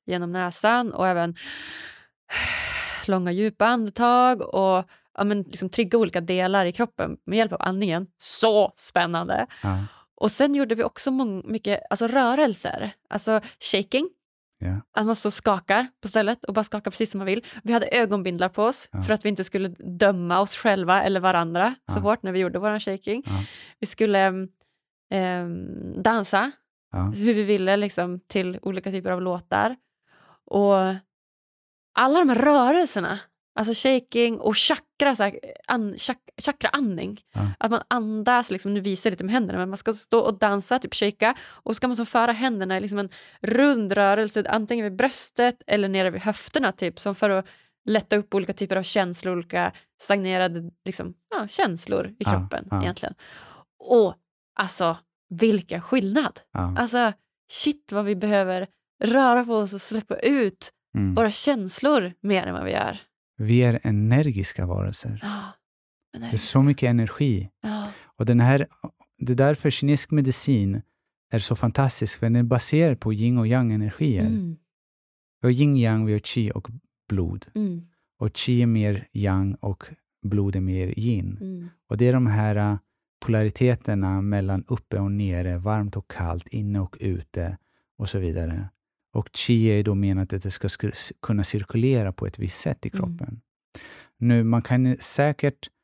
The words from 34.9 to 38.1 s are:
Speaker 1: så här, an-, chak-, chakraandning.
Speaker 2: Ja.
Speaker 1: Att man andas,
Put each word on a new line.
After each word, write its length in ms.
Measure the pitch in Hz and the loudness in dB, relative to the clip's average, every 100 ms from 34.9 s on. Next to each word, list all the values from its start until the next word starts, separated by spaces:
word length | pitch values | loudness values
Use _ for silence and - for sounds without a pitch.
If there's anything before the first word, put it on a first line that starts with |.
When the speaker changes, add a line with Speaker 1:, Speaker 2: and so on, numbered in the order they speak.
| - 285 233 | 0 2 2
Speaker 1:
så 60 | |
här, 160 | 202 - - - - | 0 -2 -14 -12 -2
an-, 260 | 247 214 190 | -2 -2 -6
chak-, 320 | - 247 _ - | -6 -8 _ -10
chakraandning. 760 | - 277 - 294 247 180 185 208 _ | -6 -2 -2 0 -4 -4 -6 -10 _
Speaker 2:
Ja. 160 | 107 101 95 | -4 -2 -2
Speaker 1:
Att 100 | 226 | -2
man 120 | 226 - | -2 -2
andas, 640 | 240 214 | -4 -2